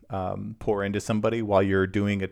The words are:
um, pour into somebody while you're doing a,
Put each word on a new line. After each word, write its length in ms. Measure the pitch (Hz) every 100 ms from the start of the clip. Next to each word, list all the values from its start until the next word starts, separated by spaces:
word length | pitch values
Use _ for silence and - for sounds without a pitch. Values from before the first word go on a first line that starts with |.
| -
um, 460 | 95 92 98 104 110
pour 280 | - 101 98
into 160 | 101
somebody 400 | - 107 110 117
while 200 | 104 98
you're 240 | 101 95 95
doing 380 | 104 101 101
a, 60 | 95